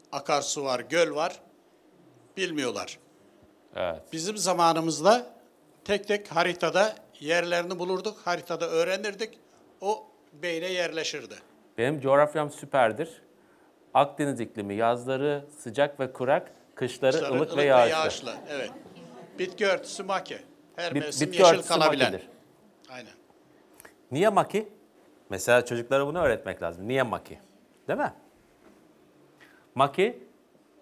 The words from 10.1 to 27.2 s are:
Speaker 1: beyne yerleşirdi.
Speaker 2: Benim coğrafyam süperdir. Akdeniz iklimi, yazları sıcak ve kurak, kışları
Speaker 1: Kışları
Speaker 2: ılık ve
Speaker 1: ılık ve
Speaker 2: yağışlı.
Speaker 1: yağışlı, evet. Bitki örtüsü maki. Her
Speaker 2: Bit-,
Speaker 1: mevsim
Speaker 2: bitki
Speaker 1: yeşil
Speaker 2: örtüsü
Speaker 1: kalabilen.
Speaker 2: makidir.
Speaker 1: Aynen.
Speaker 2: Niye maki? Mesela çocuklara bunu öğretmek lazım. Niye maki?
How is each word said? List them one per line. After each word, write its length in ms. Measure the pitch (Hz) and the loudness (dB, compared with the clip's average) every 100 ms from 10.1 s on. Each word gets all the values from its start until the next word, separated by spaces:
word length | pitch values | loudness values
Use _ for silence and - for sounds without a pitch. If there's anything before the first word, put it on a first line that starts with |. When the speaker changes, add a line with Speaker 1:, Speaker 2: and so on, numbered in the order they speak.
| _ _ | _ _
Speaker 1:
beyne 340 | 147 175 165 185 | -10 -6 -4 -4
yerleşirdi. 600 | 180 170 160 147 139 110 101 - _ _ - | -2 -2 -4 -6 -8 -12 -18 -20 _ _ -2
Speaker 2:
Benim 220 | 123 151 | -2 0
coğrafyam 500 | 135 139 147 160 143 | 4 6 6 2 -4
süperdir. 720 | - 147 139 113 113 165 - _ _ _ _ _ _ _ | -8 -2 4 4 2 -8 -10 _ _ _ _ _ _ _
Akdeniz 460 | 131 143 151 143 117 | 2 2 0 -2 -2
iklimi, 340 | 110 110 101 | -6 -6 -6
yazları 720 | 101 113 120 127 131 147 143 139 - | 0 0 0 -2 -2 -2 -4 -8 -14
sıcak 420 | 120 107 143 - | -8 -2 -2 0
ve 120 | 131 | -8
kurak, 400 | - 127 165 - - _ | -4 0 0 0 -16 _
kışları 380 | - 123 - 131 | -6 -6 0 2
Speaker 1:
Kışları 200 | 160 143 | 2 0
Speaker 2:
ılık 60 | - 160 | -2 0
ve 40 | |
Speaker 1:
ılık 40 | 143 | 2
ve 80 | |
Speaker 2:
yağışlı. 260 | 143 127 117 156 | 6 6 6 4
Speaker 1:
yağışlı, 380 | 107 - 123 101 - | -2 -4 -10 -12 -10
evet. 220 | 143 107 - - - - - - - | -10 -10 -12 -20 -20 -20 -20 -18 -8
Bitki 280 | 180 180 196 | -8 -2 0
örtüsü 360 | 180 - - | 0 -4 -10
maki. 360 | 190 190 - 107 - _ _ - | -4 -4 -6 -14 -16 _ _ -10
Her 180 | 175 | -4
Speaker 2:
Bit-, 80 | 143 | -4
Speaker 1:
mevsim 240 | 151 127 151 | -4 -4 -2
Speaker 2:
bitki 140 | - | 6
Speaker 1:
yeşil 120 | 180 | 8
Speaker 2:
örtüsü 140 | 165 - | 8 4
Speaker 1:
kalabilen. 440 | 165 160 147 120 | 4 4 4 2
Speaker 2:
makidir. 160 | 95 - - _ _ _ _ - | 0 -10 -20 _ _ _ _ -20
Speaker 1:
Aynen. 220 | 127 113 135 _ _ _ _ _ - - _ _ | -18 -18 -20 _ _ _ _ _ -20 -20 _ _
Speaker 2:
Niye 180 | 135 208 | 0 2
maki? 400 | 190 - 202 214 - _ _ _ _ _ | 4 0 -2 -6 -14 _ _ _ _ _
Mesela 340 | 98 - 123 | -4 4 4
çocuklara 420 | 120 120 117 135 143 | 4 -4 0 0 0
bunu 120 | 170 | 0
öğretmek 440 | 147 107 98 85 | 0 0 -4 -6
lazım. 260 | 85 85 104 | -6 -6 -4
Niye 140 | 135 | 0
maki? 360 | 120 90 | 0 -4